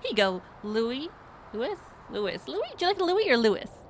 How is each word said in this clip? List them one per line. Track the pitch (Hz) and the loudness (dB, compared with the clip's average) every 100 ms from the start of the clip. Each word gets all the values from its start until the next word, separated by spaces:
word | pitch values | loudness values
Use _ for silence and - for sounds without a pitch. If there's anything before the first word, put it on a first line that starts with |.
Here | 523 | -4
you | 220 | 2
go, | 196 185 - - | 2 2 -8 -14
Louis. | 208 214 226 254 311 - - - - | -6 -2 -2 -4 -8 -12 -20 -20 -14
Louis? | 208 247 403 - - - | -6 -6 -6 -10 -20 -12
Louis. | 214 208 175 - | -4 -4 -4 -6
Louis? | 359 640 622 | -6 -6 -2
Do | 349 | 0
you | |
like | 392 | 2
Louis | 359 370 415 | 2 2 4
or | 247 | 6
Louis? | 226 190 - - - | 6 2 -2 -14 -20